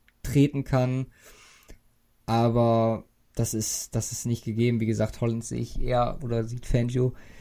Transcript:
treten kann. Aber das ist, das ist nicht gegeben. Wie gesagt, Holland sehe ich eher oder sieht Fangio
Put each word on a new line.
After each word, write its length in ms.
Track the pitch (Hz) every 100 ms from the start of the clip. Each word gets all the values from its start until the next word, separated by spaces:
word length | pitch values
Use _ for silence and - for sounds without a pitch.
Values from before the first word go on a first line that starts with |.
| _ _
treten 420 | - 135 139 139
kann. 440 | 131 131 127 127 131 - - - - - - - _ _ _ _ -
Aber 800 | 117 117 120 117 113 113 110 - _ _
das 200 | - 117
ist, 420 | 110 107 - - 117
das 160 | -
ist 140 | 117 120
nicht 180 | 113
gegeben. 360 | - 110 120 117
Wie 60 | 110
gesagt, 340 | 110 110 -
Holland 240 | 117 113
sehe 180 | 113 117
ich 200 | 120 -
eher 380 | 123 123 120 117
oder 220 | 123 117
sieht 220 | 113 123 -
Fangio 480 | 123 120 127 127 - - -